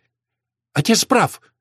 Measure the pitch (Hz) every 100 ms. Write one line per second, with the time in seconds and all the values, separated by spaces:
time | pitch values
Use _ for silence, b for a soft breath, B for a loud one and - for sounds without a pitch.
0 | _ _ _ _ _ _ _ - 147 220
1 | - 254 160 - b _